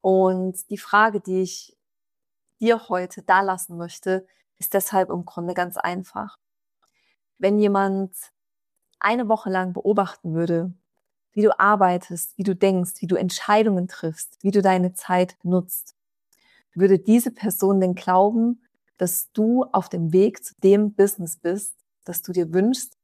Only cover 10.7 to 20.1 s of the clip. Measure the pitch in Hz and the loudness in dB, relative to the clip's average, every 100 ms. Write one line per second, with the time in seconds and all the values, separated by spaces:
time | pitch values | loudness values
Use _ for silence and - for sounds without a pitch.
10.7 | 180 _ _ _ _ _ 208 208 - 202 | -10 _ _ _ _ _ 2 2 4 2
11.7 | 208 185 180 - 175 - - 196 185 196 | 4 2 2 -6 -12 -10 -4 -4 2 2
12.7 | 185 180 - 175 185 185 - - 214 220 | 2 -2 -8 -4 -2 -2 -6 0 2 2
13.7 | 185 180 - 165 160 - _ 196 202 190 | 0 -4 -8 -10 -10 -16 _ 0 2 4
14.7 | 185 180 185 - 185 180 - 175 180 180 | 2 0 -4 -2 0 0 -4 -2 -2 -2
15.7 | - - _ _ _ _ _ _ _ _ | -12 -14 _ _ _ _ _ _ _ _
16.7 | 170 190 190 202 233 240 - 202 - 190 | 0 4 4 4 2 2 -6 -8 -2 0
17.7 | 196 185 180 - 185 202 226 233 240 _ | 2 2 -2 0 4 4 2 0 -2 _
18.7 | _ _ _ 180 - - - 220 247 247 | _ _ _ -4 -4 -6 -2 0 2 0
19.7 | 190 - 180 165 | -4 -4 -6 0